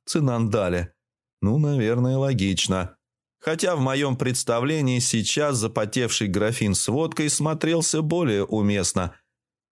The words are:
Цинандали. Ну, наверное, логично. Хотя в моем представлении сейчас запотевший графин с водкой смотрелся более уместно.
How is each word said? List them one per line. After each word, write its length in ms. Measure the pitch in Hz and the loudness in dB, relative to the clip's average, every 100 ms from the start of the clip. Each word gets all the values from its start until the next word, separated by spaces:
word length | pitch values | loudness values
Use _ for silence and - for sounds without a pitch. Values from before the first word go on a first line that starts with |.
| - | -4
Цинандали. 880 | 170 139 120 113 107 92 87 87 - _ _ _ _ | 0 0 2 0 2 0 0 -4 -10 _ _ _ _
Ну, 160 | 101 131 | 0 2
наверное, 600 | 147 143 107 120 123 131 | 2 2 2 2 2 2
логично. 800 | 135 123 98 90 - 95 95 - _ _ _ _ | 0 0 0 0 0 0 -2 -10 _ _ _ _
Хотя 360 | - 160 190 170 | -4 -2 0 0
в 60 | |
моем 340 | 131 135 143 127 | 0 0 0 0
представлении 840 | 131 123 - 117 127 156 135 123 | -2 -2 0 0 0 0 0 0
сейчас 580 | 123 117 104 - 147 131 | 0 0 0 0 0 0
запотевший 720 | 110 - 107 131 120 - 107 | -2 -2 -2 -2 -2 0 -2
графин 460 | 101 107 120 107 92 | 0 0 0 0 0
с 120 | - | 0
водкой 420 | 120 160 - 151 | -2 -2 -2 -2
смотрелся 720 | - 151 156 160 165 160 156 | 0 -2 0 0 0 0 0
более 440 | 156 170 160 101 101 | 0 0 2 0 0
уместно. 680 | 110 101 101 92 - 87 - _ _ _ _ _ | 0 2 2 0 -2 -4 -6 _ _ _ _ _